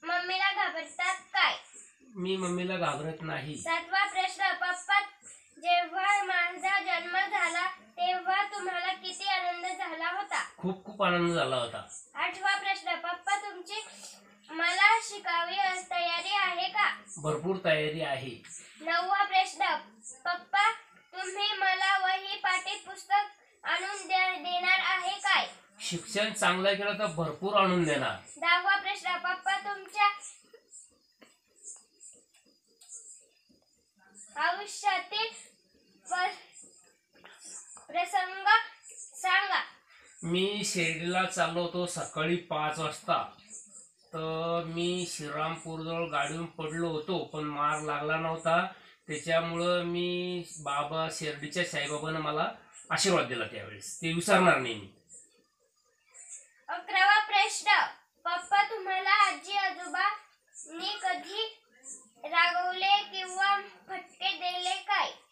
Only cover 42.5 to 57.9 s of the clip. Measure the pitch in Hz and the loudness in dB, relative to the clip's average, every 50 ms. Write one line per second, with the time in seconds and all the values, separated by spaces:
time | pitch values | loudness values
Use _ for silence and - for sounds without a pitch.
42.5 | 165 151 190 190 - 156 160 151 151 - - - 165 135 - - - - - - | -4 -2 -2 -2 -2 -2 -4 -4 -6 -6 -2 0 0 0 0 -4 -10 -20 -20 -20
43.5 | - - - - - - - _ _ _ _ _ - 160 160 160 160 160 165 170 | -18 -18 -18 -18 -20 -20 -20 _ _ _ _ _ -8 -6 -4 -4 -2 -2 0 0
44.5 | 170 170 165 160 165 170 170 175 180 180 180 170 - - 156 147 151 151 156 160 | 0 0 -2 -2 -4 -2 0 0 0 -2 -4 -6 -6 -8 -8 -6 -4 -2 -2 -2
45.5 | 165 160 - 165 160 160 160 165 165 165 170 160 151 147 143 143 156 165 170 165 | -4 -6 -8 -10 -8 -8 -6 -4 -4 -2 -2 -2 0 -2 -2 -2 -2 -6 -6 -8
46.5 | - - 156 156 156 165 170 170 156 151 151 - 185 165 147 - - 156 151 151 | -8 -8 -8 -6 -2 -2 -2 0 -2 -4 -2 -2 -2 -2 -2 -4 -6 -6 -4 -4
47.5 | 147 143 147 147 156 151 151 151 147 147 147 151 160 160 160 165 165 165 - 165 | -2 0 0 0 0 0 -2 -4 -4 -2 -2 -2 -2 0 0 -2 -4 -2 2 2
48.5 | 165 170 185 185 - - - - - _ _ - 151 151 - 165 165 165 165 165 | 4 4 2 0 -4 -12 -20 -20 -20 _ _ -8 -8 -6 -2 2 2 2 2 2
49.5 | 170 170 175 175 180 180 175 175 175 175 175 180 175 180 180 180 180 175 170 - | -2 0 0 2 2 2 0 0 -2 -2 -2 -2 -2 -2 -4 -4 -4 -6 -6 -8
50.5 | - 160 151 139 143 143 147 147 160 160 160 160 - - 160 151 143 143 143 147 | -12 -10 -6 -4 -2 -2 -2 -2 -2 -2 -2 -2 -4 -6 -6 -6 -6 -6 -8 -8
51.5 | - 180 170 - - 151 - 147 151 - 156 160 160 160 151 151 147 151 165 - | -4 -4 -4 -2 -2 -4 -4 -2 -4 -4 -2 -2 -2 -2 -2 -2 0 0 0 0
52.5 | - - - - - - - - 156 - - 196 180 160 131 123 131 117 117 113 | -2 -8 -16 -20 -20 -20 -8 -4 0 2 4 4 4 4 4 2 -2 -4 -4 -6
53.5 | 113 107 101 - - - - - - - 170 165 165 170 170 208 202 185 185 170 | -6 -10 -10 -10 -12 -14 -12 -12 -12 -6 -4 -2 -2 0 4 6 6 8 8 8
54.5 | 143 131 127 120 113 107 98 92 - _ _ _ - - - _ _ _ _ _ | 6 6 2 -2 -4 -6 -8 -14 -18 _ _ _ -20 -20 -20 _ _ _ _ _
55.5 | _ _ _ _ _ _ _ _ _ _ _ _ _ - - - - - - _ | _ _ _ _ _ _ _ _ _ _ _ _ _ -20 -16 -16 -16 -16 -16 _
56.5 | _ _ _ - 330 349 - - 415 381 370 403 415 427 415 381 392 403 415 440 | _ _ _ -8 -8 -8 -6 0 4 6 8 10 8 8 6 4 4 4 4 4
57.5 | - - - 415 415 - - - | 2 -2 4 4 6 6 6 2